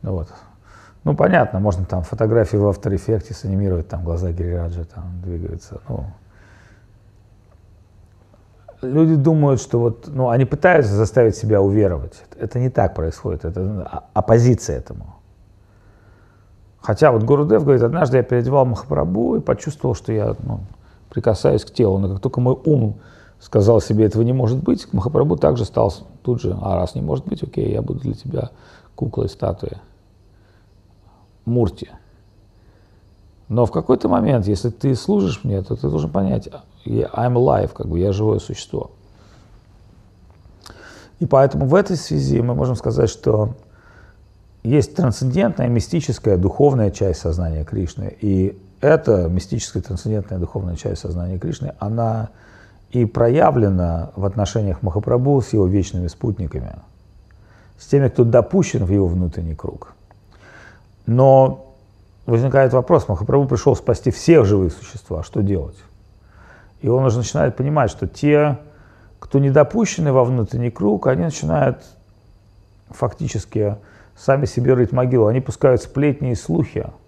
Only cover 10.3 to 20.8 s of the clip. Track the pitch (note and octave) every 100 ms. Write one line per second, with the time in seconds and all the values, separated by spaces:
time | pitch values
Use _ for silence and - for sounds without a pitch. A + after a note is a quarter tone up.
10.3 | A#2+ C3 D3 F3+ E3+ A#2 G2+ G#2+ - A2+
11.3 | G2 A2 G#2+ G2 G2+ G2+ E2 D#2 - -
12.3 | - A2 B2 B2+ - G2 - D#2+ D#2 -
13.3 | E2+ E2+ F2 F#2+ G#2 - - - - A#2+
14.3 | A2+ A#2+ A#2 - C2 - - - - _
15.3 | _ _ _ _ _ _ _ _ _ _
16.3 | _ _ _ _ _ - G#2+ D3+ A#2+ A2
17.3 | C#3 D3+ G#3+ D3 C3 A#2 E3+ C#3+ C3 A#2
18.3 | B2 A#2+ C#3 B2+ G#2+ - C#2 D2 F#3 B3
19.3 | A3+ - B2 - C#3+ C3 A#2+ - A2 G#2+
20.3 | A2 - G#2 F#2 -